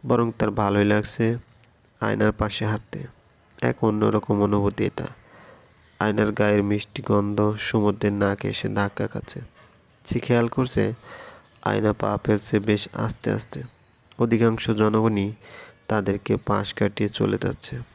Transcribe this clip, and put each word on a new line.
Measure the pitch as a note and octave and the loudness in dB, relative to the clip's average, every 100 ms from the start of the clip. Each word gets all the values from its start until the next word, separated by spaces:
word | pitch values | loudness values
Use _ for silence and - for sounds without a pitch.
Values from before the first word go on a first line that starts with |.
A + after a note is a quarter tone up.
| - | 2
বরং | A#2+ A#2 A2+ | 2 2 0
তার | G#2+ | -2
ভালোই | G#2 G#2 G2+ | 2 2 4
লাগছে | G#2 G#2 G#2 - A2+ A#2+ - _ - _ _ _ | 4 2 0 0 0 0 -8 _ -20 _ _ _
আয়নার | A2 G#2+ G#2+ | -4 2 2
পাশে | G#2+ G#2+ - G#2+ | 2 -2 -2 -2
হাঁটতে। | A2 - - C3 - _ _ _ - | -4 -6 -14 -14 -18 _ _ _ -4
এক | B2 B2 | -2 2
অন্যরকম | A2+ G#2+ G#2+ G#2+ - G#2 | 0 2 2 2 0 0
অনুভূতি | G2+ G2+ G2+ G2 | 2 2 0 -2
এটা। | G#2 - - - - - - - - _ _ _ | -4 -4 -10 -12 -20 -20 -20 -20 -20 _ _ _
আয়নার | G#2+ G#2 G#2+ | 0 2 0
গায়ের | G#2 G#2 G#2 | 2 2 4
মিষ্টি | G2+ G#2 - - | 2 -2 -4 -10
গন্ধ | - G#2 G2+ G#2 G#2+ G#2+ | 0 0 0 0 0 0
সমুদ্রের | - A#2 G#2 G2+ G#2 | -2 0 0 0 -2
নাকে | G2+ G2+ G2+ G2+ | 0 0 0 -4
এসে | G2+ G#2+ | -4 -4
ধাক্কা | G2+ G2+ - G#2 | -2 -2 -4 -6
খাচ্ছে। | - - - A#2+ _ - _ _ _ | -6 -10 -12 -14 _ -20 _ _ _
সে | - B2 | -6 -6
খেয়াল | A2+ A#2+ A#2+ | 2 2 2
করছে | - B2+ - G#2 A#2 - - - - _ _ | 0 -2 0 -2 -4 -14 -20 -20 -20 _ _
আয়না | - G#2 G#2+ | -2 2 2
পা | - G#2 G#2 | 0 0 -2
ফেলছে | - G#2+ - G#2+ | 0 0 2 -2
বেশ | G#2 G#2 - | 2 0 -2
আস্তে | - A2 - - | -6 -6 -4 -4
আস্তে। | G#2 - C#3 B2+ _ _ _ _ - | -4 -6 -12 -14 _ _ _ _ -2
অধিকাংশ | A#2 A2+ A#2 A2+ - | 0 4 2 2 -2
জনগণই | G#2+ G#2+ A2 A2+ G#2 G2 G#2+ - - - - _ | 2 4 4 2 2 -2 -4 -18 -20 -20 -20 _
তাদেরকে | G#2+ G2 G2 - G2+ | 0 0 -2 -2 -2
পাশ | - G#2 G2+ | 0 -2 -2
কাটিয়ে | - G#2 - G#2 | -2 -2 0 -4
চলে | - G2+ G2+ | 0 -2 0
যাচ্ছে | G2 - - B2 A#2+ | -4 -6 -8 -10 -12